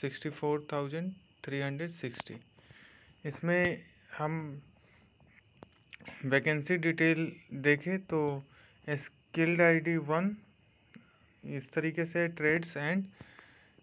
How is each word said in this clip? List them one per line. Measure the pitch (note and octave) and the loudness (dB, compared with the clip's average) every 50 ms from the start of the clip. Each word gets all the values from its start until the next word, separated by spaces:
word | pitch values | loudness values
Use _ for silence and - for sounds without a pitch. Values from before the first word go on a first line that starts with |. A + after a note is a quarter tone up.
सिक्सटी | - C#3 C#3 - - D#3 | -6 -6 -6 -6 -8 -8
फ़ोर | C#3+ - - D3 D3 D3 D3 D3 | -6 -4 -2 0 0 0 -2 -4
थाउजेंड | D3+ C#3+ C#3+ C#3 C#3+ E3 F3 F#3+ F#3+ - - _ _ _ - | -4 -4 -4 -4 -4 -6 -6 -6 -8 -10 -14 _ _ _ -10
थ्री | - C3+ C#3 | -6 -4 -2
हंड्रेड | C#3 C#3 C#3 C#3+ E3 E3+ | -2 -2 -4 -4 -6 -8
सिक्सटी। | E3+ - - B2+ B2 - - - - - - - _ - - - - - - - - - - - - _ - | -8 -8 -8 -8 -8 -8 -10 -12 -14 -14 -16 -20 _ -20 -20 -20 -20 -20 -20 -20 -20 -20 -20 -20 -20 _ -10
इसमें | D#3 C#3 - - E3+ F3 F3+ F3+ F3 D#3+ E3 - - - - - - | -10 -8 -4 0 2 4 4 4 2 2 -2 -6 -14 -20 -20 -20 -14
हम | - - D3+ D#3 D#3+ D#3+ D#3 D3+ C#3 C#3+ C#3 - - _ - - - - - _ _ _ - - - - _ _ _ _ - - _ _ _ _ - - - - - - - | -6 -4 -2 -2 -2 -2 -4 -8 -10 -12 -14 -18 -20 _ -20 -20 -20 -20 -20 _ _ _ -20 -20 -20 -20 _ _ _ _ -20 -20 _ _ _ _ -20 -20 -18 -18 -14 -8 0
वैकेंसी | C3+ C3+ C3+ C3+ D#3 D3+ D3+ C#3+ C#3+ F3+ F3+ | 2 2 4 4 4 2 0 0 0 0 2
डिटेल | D#3+ E3 D#3+ E3 D#3+ D#3+ D#3+ D#3 E3 - - - - - - C#3 C3 | 2 2 2 4 4 4 4 4 0 -2 -4 -8 -14 -12 -10 0 2
देखें | D3 D3 C#3+ - F3 F#3+ F#3+ F#3+ | 4 4 4 2 -2 -4 -4 -4
तो | - E3 D#3 D3+ D3 C#3+ C#3 C#3 - - - - - - - - - | -2 0 0 0 0 -2 -4 -6 -12 -18 -20 -20 -20 -20 -14 -6 -6
स्किल्ड | D3+ C#3+ - - - _ _ _ - E3 E3 E3 E3+ E3+ | -4 -4 -6 -8 -16 _ _ _ -2 0 2 2 4 6
आईडी | F3 E3+ E3 E3 D3+ E3+ E3+ D#3+ D3 C#3+ | 8 8 8 6 4 2 0 0 2 2
वन, | D#3 E3 F#3 G3+ G#3 - - - - _ _ _ _ _ _ _ - - - - _ _ _ _ _ _ - | 2 2 2 0 -2 -4 -10 -18 -20 _ _ _ _ _ _ _ -20 -20 -20 -20 _ _ _ _ _ _ -12
इस | C#3+ C#3+ C#3 C3 - - | -8 -8 -8 -8 -6 -4
तरीके | E3 D#3 D#3+ D3+ E3+ E3 | -2 -2 0 0 -2 -2
से | E3+ E3+ E3+ E3+ E3 | -2 0 0 0 0
trades | E3+ - D3+ D3+ D#3 E3+ E3+ - - D3 | 0 0 2 2 2 2 0 -4 -6 -4
and | C#3+ D3+ F3+ G3 F#3+ - - - - - - - - - - - - - _ - | -2 0 0 0 -2 -2 -8 -18 -20 -20 -20 -20 -20 -20 -20 -20 -20 -20 _ -12